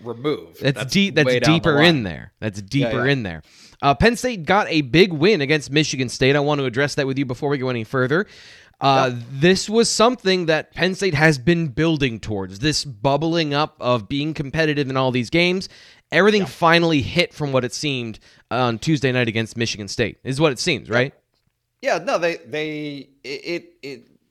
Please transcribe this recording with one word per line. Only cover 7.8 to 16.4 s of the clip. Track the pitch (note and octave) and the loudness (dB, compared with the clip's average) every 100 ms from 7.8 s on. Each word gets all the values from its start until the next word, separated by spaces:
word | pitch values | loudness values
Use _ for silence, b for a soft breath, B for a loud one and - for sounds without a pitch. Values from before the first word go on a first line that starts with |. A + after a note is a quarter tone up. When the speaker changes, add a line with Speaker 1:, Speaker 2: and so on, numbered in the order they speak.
Speaker 2:
further. | A2 C3 B2+ D#3+ G#3+ B B B B _ | -4 -2 0 0 -2 B B B B _
Uh, | C#3 C3+ C3 | 2 2 2
Speaker 1:
Yeah. | A#2+ A#2+ | -2 -10
Speaker 2:
this | C3+ E3+ F#3 - | 2 4 4 2
was | A3 A#3 | 2 2
something | - A3 B3 F#3+ F#3 E3 | 4 2 2 0 0 2
that | D#3 - | 0 -2
Penn | - F3 | -2 -2
State | F#3+ G3 | 0 -2
has | C#3+ D#3+ C#3+ | 4 4 4
been | A#2+ E3+ D#3+ | 2 0 -2
building | A#2+ D#3+ D#3 C#3 A2+ | -2 0 0 -2 -4
towards, | - G#2 F#2+ G2 | -6 -6 -6 -4
this | D3 C#3+ | -2 -2
bubbling | D3 G#2 B2+ C#3 E3 E3+ D3+ | -6 -4 0 0 0 0 0
up | C#3+ D3+ - | -2 -2 -4
of | A#2+ B2 G2 | -2 -2 -2
being | C#3 D3+ | -4 -4
competitive | D#3 C#3 D#3 D#3 C#3+ C3 | -6 -6 -2 0 0 -2
in | C3+ | 0
all | C3 | 0
these | B2 A2+ | 0 0
games. | E3 F3 F#3 - b b b _ | 2 2 0 -6 b b b _
Everything | D#3 G3+ G#3+ | 2 4 4